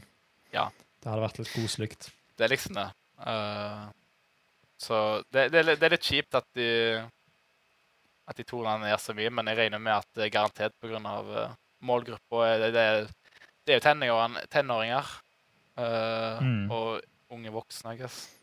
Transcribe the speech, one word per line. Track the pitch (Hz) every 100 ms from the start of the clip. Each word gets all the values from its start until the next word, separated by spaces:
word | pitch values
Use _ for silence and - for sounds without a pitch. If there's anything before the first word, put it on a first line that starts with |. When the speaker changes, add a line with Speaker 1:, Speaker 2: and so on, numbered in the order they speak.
| - _ _ _ _
Speaker 1:
Ja. | - - - _ _
Speaker 2:
Det | 120
hadde | 110
vært | 110 -
litt | 113
koselig. | - 110 - 107 - - - _ -
Speaker 1:
Det |
er | 113
liksom | 135 - 101
det. | 98 - _ - 117
Eh, | 113 104 104 104 104 104 - _ _ _ _ _ _ _ -
så | - 110 107 107 -
det, | 135 131
det | 165
er |
litt, | 160 147
det | 160
er |
litt | 165 -
kjipt | 143 - 131
at | - 127
de, | 117 117 113 113 113 - _ _ _ _ _ _ _ _ _ _ -
at | -
de |
toner | 120 123 110 110
ned | 107 107
så | - 107
mye, | 113
men | 120 110
jeg | 110
regner | 110 104
med | 110
at | 104 - -
det | 107
er |
garantert | 107 104 - 113 -
på | 117
grunn | 110 107
av, | 104 104 107
eh, | 110 120 _ _ 127
målgruppa. | 123 120 110 - 117 113 110
Det, | 110
det, | 117 110 110 107 - _ - - _ -
det | 127
er |
jo | 151
tenåren-, | 147 127 117 117 120 -
tenåringer, | 151 139 117 113 131 143 - - _ _ _ _ -
eh, | 117 113 113 113 113 113
Speaker 2:
Mm. | 131 113 101
Speaker 1:
og | 113 113 110 - _ -
unge | 117 113
voksne, | 110 - - 113
I | 113
guess. | 127 - - -